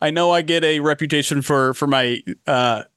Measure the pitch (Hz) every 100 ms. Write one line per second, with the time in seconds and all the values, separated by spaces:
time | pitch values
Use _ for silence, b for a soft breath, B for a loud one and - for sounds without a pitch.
0 | 156 160 175 170 160 165 160 156 151 147
1 | 151 147 139 143 131 139 131 127 143 135
2 | 123 120 - - - 131 123 110 -